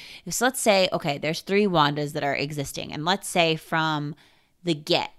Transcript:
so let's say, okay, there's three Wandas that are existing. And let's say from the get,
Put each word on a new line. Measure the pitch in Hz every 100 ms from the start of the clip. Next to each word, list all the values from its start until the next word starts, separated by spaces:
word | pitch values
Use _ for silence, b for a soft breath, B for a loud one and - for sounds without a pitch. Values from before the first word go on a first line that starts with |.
| B B -
so | - 190
let's | -
say, | 226 196 185
okay, | - 160 143
there's | 147 160
three | - 196 208
Wandas | 170 143 147 147
that | 151
are | 143 -
existing. | 143 147 135 - -
And | -
let's | 160 202 -
say | 185 165 160
from | - 165 160 151 147 156 b b b _
the | 175
get, | 147 151 160 -